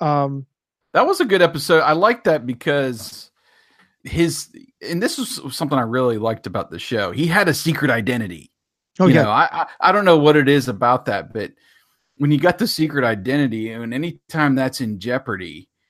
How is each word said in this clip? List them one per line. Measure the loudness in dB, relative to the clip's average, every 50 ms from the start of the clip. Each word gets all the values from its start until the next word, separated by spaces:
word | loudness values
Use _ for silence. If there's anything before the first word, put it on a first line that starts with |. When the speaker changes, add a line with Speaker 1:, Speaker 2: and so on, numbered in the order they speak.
Speaker 1:
Um, | -2 0 0 0 0 -2 -4 -8 -12 _ _ _ _ _ _ _ _ _ 0
Speaker 2:
That | 2 2
was | 2 2 0
a | 0
good | 2 2 4
episode. | 4 2 2 0 0 2 2 4
I | 4 4
liked | 2 4 2 2 2 2 0
that | 0 0 0 -2
because | -6 -8 -6 -2 -2 0 0 0 -2 -4 -8 -12 -16 -18 -18 -20 _ _ _ _ _ _ _ _ _ _ _ _ _ _ _ -14
his, | -6 -2 0 0 0 -2 -4 -10 -14 -18 -20 -20 _ _ _
and | -10 -6 -4 -2
this | -2 -2 -4 -4
is | -8 -8 -8 -10 -12 -10 -8
something | -6 -4 -2 -2 -2
I |
really | -2 0 0 0 0 0 0 0
liked | -2 -4 -4 -4 -6
about | -8 -6 -6 -8 -8
the | -10 -12
show. | -8 -4 -4 -2 -2 -2
He | -2 -2 -2
had | 0 2 2 2 2
a | 0
secret | -2 -2 -2 -2 0 0 0
identity. | 0 0 0 -2 -2 -4 -4 -6 -10 -14 -18 _ _ _ _ _ _ _ _ _ _ 2
Speaker 1:
Oh, | 4
Speaker 2:
You | 6 6
Speaker 1:
yeah. | 6 4
Speaker 2:
know, | 4
I, | 2 2 2 0
I, | 0 -6 -8 -8 -4 0
I | 2 2
don't | 4 4 6
know | 6 6 6
what | 6 6 6
it | 6 6 4
is | 4 2 2 -2
about | -4 0 0 2 2 0 0
that, | -2 -4 -4 -4 -6
but | -8 -8 -8 -8 -12 _ _ _ _ _ _ _ _ _ _ _ _
when | -2 0 2
you | 2 4
got | 4 2 2 2
the | -2
secret | -2 -2 -2 -2 -2 0 0 0
identity, | 0 0 -2 -2 -2 0 0 0 0 -2 -4 -6 -8
and | -8 -10 -10 -8
anytime | -6 -6 -6 -6 -8 -12 _ -8 -4 0 0 2 2
that's | 2 0 -2 -4 -4
in | -6 -6 -6 -6
jeopardy, | -6 -4 -4 -4 -4 -6 -8 -8 -8 -12 -14 -16 -20 _ _ _ _ _